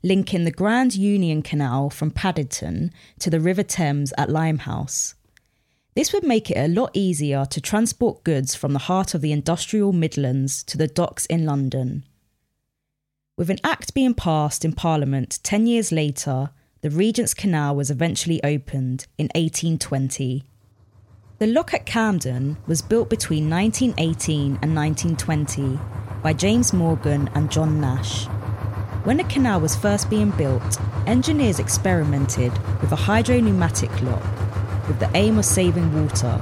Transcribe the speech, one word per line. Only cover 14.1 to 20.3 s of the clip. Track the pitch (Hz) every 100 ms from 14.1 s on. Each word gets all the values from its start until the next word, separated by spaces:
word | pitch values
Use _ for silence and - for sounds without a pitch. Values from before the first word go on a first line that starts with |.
passed | 233 175 156 151 -
in | 160
Parliament | 147 170 156 135 135 - -
ten | - 208 226
years | 233 208
later, | 160 151 135 - 131 143 _ _ _
the | 151
Regent's | 151 214 233 220
Canal | - 202 165 143
was | 143 139
eventually | 135 165 - 170 165
opened | 143 147 - 135 127 131 - -
in | 156
eighteen | 170 160 - 165 160
twenty. | - 135 135 - 131